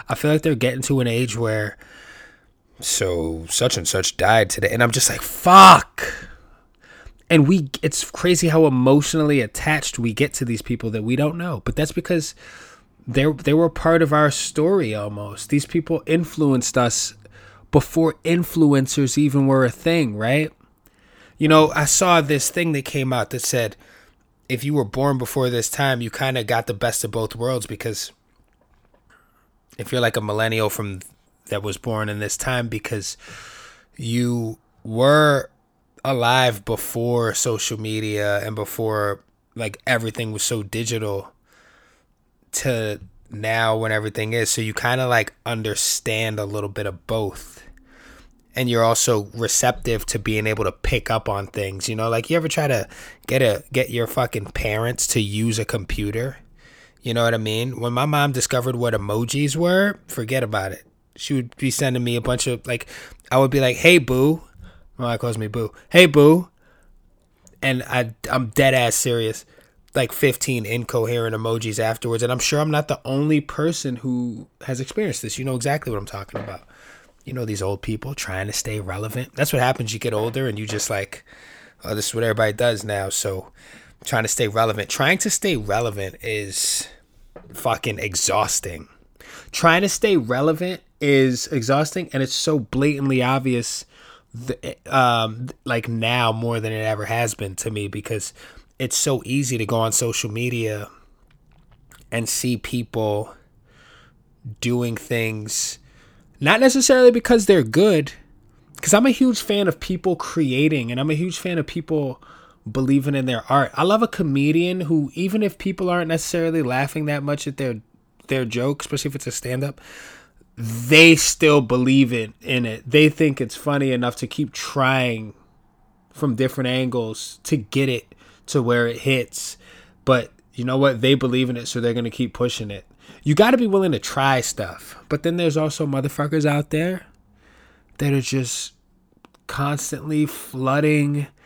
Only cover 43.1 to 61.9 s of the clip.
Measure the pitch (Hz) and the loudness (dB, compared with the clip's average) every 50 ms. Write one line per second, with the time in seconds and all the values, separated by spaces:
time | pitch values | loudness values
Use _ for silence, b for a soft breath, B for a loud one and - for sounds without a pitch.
43.1 | - _ - - - 104 104 110 113 113 113 113 110 110 113 110 110 107 104 110 | -20 _ -20 -16 -12 -8 -4 -2 0 0 2 2 0 0 0 0 -2 -2 -2 -4
44.1 | 101 - 107 110 113 120 110 - - - 113 110 107 - - 123 123 127 131 127 | -4 -4 -4 -2 -2 -2 0 0 -2 -2 -2 -4 -4 -2 -2 0 0 0 0 2
45.1 | 123 113 104 - - _ - 120 117 113 110 107 101 - - - - - - 123 | 2 2 2 0 -4 _ -8 -8 -6 -4 -4 -4 -4 -2 -2 -2 -2 -4 -4 -2
46.1 | 113 110 110 110 107 104 104 98 101 107 101 101 98 - 104 101 92 87 _ - | -2 -2 -2 -2 -2 -4 -6 -6 -6 -6 -6 -6 -6 -6 -6 -6 -8 -10 _ -6
47.1 | 113 113 107 98 - - - - - - - - - b b b b b b b | -4 -2 -2 -4 -6 -10 -16 -20 -20 -20 -20 -20 -20 b b b b b b b
48.1 | b b b b b _ _ _ - 123 127 123 120 113 113 113 117 - - - | b b b b b _ _ _ -6 -4 -2 0 2 2 4 2 2 2 2 2
49.1 | 120 107 104 104 - 117 117 107 - - - 123 131 - - 123 113 107 - - | 2 0 0 -4 -6 -6 -4 -2 0 0 0 0 0 -2 -2 -4 -4 -2 -4 -4
50.1 | - 113 101 - 107 107 107 107 110 104 107 95 - - - - - 117 - - | -6 -4 -2 -2 0 0 0 0 0 0 -2 -4 -4 -4 -2 -2 0 0 0 0
51.1 | 117 110 - - 104 98 98 - - 104 101 95 95 95 - - 110 107 113 117 | -2 -2 -2 -2 -4 -4 -6 -8 -6 -6 -6 -6 -6 -8 -8 -6 -4 -4 -2 -2
52.1 | 117 113 117 - 160 170 160 156 - - 151 143 131 110 - - B B B B | -2 -2 -2 0 -2 -2 -2 -2 -2 -2 0 0 0 -2 -2 -4 B B B B
53.1 | B B B - 127 131 131 113 101 87 - - - 127 131 117 120 120 117 110 | B B B -2 0 2 2 2 2 0 -4 -4 -2 -2 -2 -2 -2 -4 -4 -2
54.1 | - - 127 117 - 110 101 95 - - - 113 104 107 113 120 123 - - - | -2 -2 -2 -2 -2 -6 -8 -6 -6 -4 -2 -2 -2 -2 -2 -2 -2 -2 -2 -2
55.1 | - 123 107 101 101 107 110 117 110 110 107 - - 113 101 - - - 104 104 | 0 -2 -2 -2 -2 -2 -2 0 0 -2 -4 -4 -4 -6 -6 -4 -6 -4 -4 -4
56.1 | 104 110 120 135 - - - - _ b b b b b b b b b b 123 | -4 -4 -6 -6 -8 -12 -18 -20 _ b b b b b b b b b b -4
57.1 | 117 120 117 117 113 113 110 110 107 110 120 131 127 - 117 120 120 123 135 151 | 0 0 2 2 2 0 0 -2 -2 -2 -2 -4 -4 -4 -4 -2 0 0 0 2
58.1 | 151 147 143 147 135 127 117 - - 127 120 131 123 120 120 117 113 107 98 101 | 2 2 2 2 0 0 -2 0 0 0 0 0 -2 0 0 0 0 0 -2 -2
59.1 | 104 110 120 117 - 135 147 143 135 160 170 175 180 185 196 208 202 - _ - | -2 -2 -2 -2 -2 0 0 0 0 0 2 2 4 4 2 2 0 -4 _ -12
60.1 | - - 117 110 131 131 123 107 107 104 95 95 92 - - _ _ _ _ _ | -8 -8 -4 -2 -2 -2 -2 0 -2 -2 -4 -4 -6 -12 -16 _ _ _ _ _
61.1 | _ - - - 147 135 123 120 - - - 131 120 - 147 135 | _ -12 -6 -4 -2 -2 -2 -4 -6 -4 -2 -2 0 0 0 0